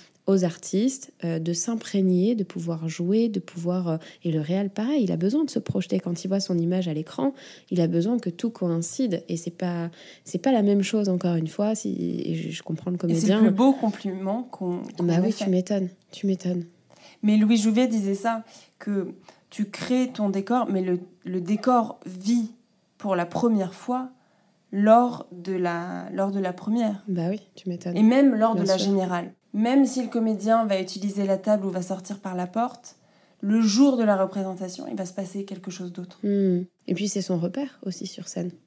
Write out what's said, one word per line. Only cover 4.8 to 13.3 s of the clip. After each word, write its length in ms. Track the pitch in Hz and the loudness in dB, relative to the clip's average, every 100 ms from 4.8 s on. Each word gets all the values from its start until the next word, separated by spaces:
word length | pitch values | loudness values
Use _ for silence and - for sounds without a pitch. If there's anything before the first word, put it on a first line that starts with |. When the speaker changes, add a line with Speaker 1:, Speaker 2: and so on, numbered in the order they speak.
| 226 302 | -2 0
Speaker 1:
il 80 | 196 | 0
a 60 | 165 | 0
besoin 260 | 185 285 | 0 0
de 60 | 302 | 0
se 100 | 226 | -2
projeter 400 | - 202 - 190 | -4 -4 -2 -2
quand 240 | 185 170 | -2 -4
il 40 | 190 | -2
voit 120 | 196 | -2
son 180 | 190 175 | 0 0
image 300 | 165 185 175 | 2 0 -2
à 60 | |
l'écran, 400 | 151 156 - 269 269 - - _ | -4 -6 -4 -2 -4 -12 -20 _
il 120 | 180 | 0
a 60 | 165 | 2
besoin 300 | 170 185 240 | 2 2 0
que 100 | 185 | -2
tout 200 | 170 226 | -4 -4
coïncide, 720 | - 175 165 170 - 254 165 - | -2 -2 0 -2 -2 -2 -2 -4
et 80 | 165 | -6
c'est 140 | 175 | -6
pas, 380 | 170 180 175 170 - - - | -6 -4 -4 -6 -10 -20 -20
c'est 140 | - 180 | -8 -2
pas 140 | 269 | 2
la 100 | 247 | 4
même 220 | 202 202 | 4 4
chose, 260 | 190 220 202 | 2 0 0
encore 260 | 180 175 165 | 0 0 0
une 120 | 160 | -2
fois, 280 | - 208 220 | -2 -2 -2
si, 460 | 202 185 - - - | -4 -4 -4 -4 -4
et 100 | 165 | -4
je, 140 | - | -6
je 140 | 165 | -8
comprends 280 | - 160 - | -8 -6 -4
le 60 | 180 | -4
Speaker 2:
Et 20 | |
c'est 80 | 175 | 0
le 260 | 165 208 | 2 4